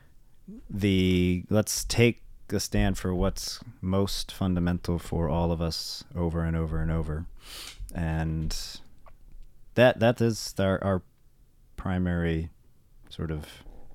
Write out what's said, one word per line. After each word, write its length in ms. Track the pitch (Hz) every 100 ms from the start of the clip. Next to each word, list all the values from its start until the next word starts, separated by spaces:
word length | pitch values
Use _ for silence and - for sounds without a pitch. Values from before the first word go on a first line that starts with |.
| - - - - - 220 -
the, 760 | 101 101 95 92 92 90 90 90
let's 340 | 104 104 - -
take 360 | - 120 - - - -
a 80 | 98
stand 380 | - 104 104 92
for 180 | 95 90
what's 440 | 95 - - - - -
most 500 | 92 98 98 - -
fundamental 680 | - 95 90 87 87 - 87
for 280 | - 85 82
all 220 | 80 85
of 100 | 82
us 420 | 82 78 - - - 87
over 280 | 85 82
and 120 | 82 82
over 240 | 80 80
and 100 | 80
over. 340 | 80 78 78 85 - - - - - - -
And 600 | 82 80 80 80 80 - - - - - - - - - - - - -
that, 240 | 127 -
that 220 | 113 123
is 320 | 117 107 - -
our, 240 | 98 95
our 180 | 98 95 - _ - _ - _ - -
primary 720 | 98 90 90 87 85 82 80 - - - _ - -
sort 220 | - 82
of 160 | 78 76 - - - -